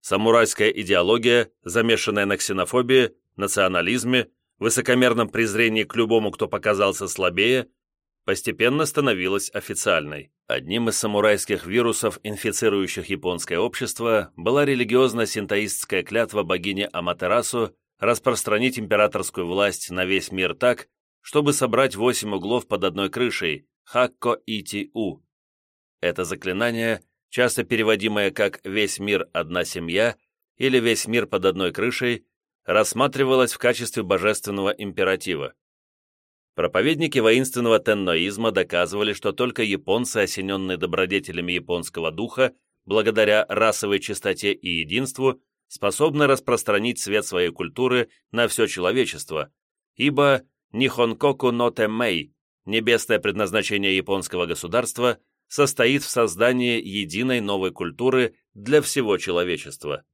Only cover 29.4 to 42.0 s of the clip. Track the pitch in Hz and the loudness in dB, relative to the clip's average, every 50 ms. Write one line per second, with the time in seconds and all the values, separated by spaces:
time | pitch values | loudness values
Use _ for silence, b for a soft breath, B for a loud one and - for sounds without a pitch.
29.4 | 85 78 87 90 87 - - 87 82 82 85 95 110 120 110 _ _ _ _ _ | -6 -4 -2 -4 -4 -4 -6 -8 -6 -2 0 0 0 0 -2 _ _ _ _ _
30.4 | _ _ _ _ - 135 127 127 113 117 113 - - - 113 120 110 - - 95 | _ _ _ _ -2 2 2 2 2 2 0 0 -2 -2 -2 -2 -2 0 -4 0
31.4 | 90 95 90 92 95 90 80 - 101 123 123 - 127 120 120 - _ _ _ _ | 2 0 0 2 -2 -2 -2 -2 -4 -2 -2 -2 -2 -2 -2 -4 _ _ _ _
32.4 | _ _ _ _ _ - 90 107 107 - - 117 135 139 131 131 139 131 131 131 | _ _ _ _ _ 0 2 2 2 2 2 0 0 0 2 0 2 2 4 4
33.4 | 127 113 - - - 120 123 - 120 110 - - 110 90 98 92 101 104 107 - | 2 2 0 0 0 0 0 0 -4 -6 -6 -6 -2 0 0 2 2 0 0 0
34.4 | - 104 101 101 98 98 - - 104 101 85 - 95 95 95 90 - 95 87 76 | -4 -6 -4 -2 -2 -2 -2 -2 -6 -8 -2 0 0 0 0 0 -2 -6 -6 -6
35.4 | 69 65 - _ _ _ _ _ _ _ _ _ _ _ _ _ _ _ _ _ | -6 -10 -12 _ _ _ _ _ _ _ _ _ _ _ _ _ _ _ _ _
36.4 | _ _ _ - 82 80 - 92 101 143 165 143 160 156 151 135 110 110 113 127 | _ _ _ -4 -4 0 2 2 2 2 0 0 -2 0 0 2 4 6 4 4
37.4 | 131 131 - 123 120 117 113 107 - - 107 104 95 90 85 82 87 95 101 101 | 2 0 -2 -2 2 4 4 4 4 2 0 0 2 0 0 0 0 -2 -2 -2
38.4 | 117 113 101 95 90 87 - 87 90 85 95 104 104 104 101 - - 104 95 - | -2 0 2 2 0 2 2 0 0 0 0 -2 -2 -2 -2 -2 -4 -4 -2 -2
39.4 | 123 123 113 - 113 107 98 98 - - 98 113 123 123 - 117 101 90 - - | -4 -4 -2 -2 -2 -2 -2 -4 0 0 0 0 0 -2 0 0 0 0 -2 -6
40.4 | 95 95 98 95 95 92 92 85 90 90 85 92 95 90 95 98 - - 87 85 | -4 -4 -4 -4 -2 -4 -4 -4 -4 -2 0 0 0 0 0 -2 -2 -4 -8 -6
41.4 | 87 87 90 87 80 - 90 87 82 - _ 87 | -4 -4 -4 -4 -2 -2 -4 -4 -4 -8 _ -6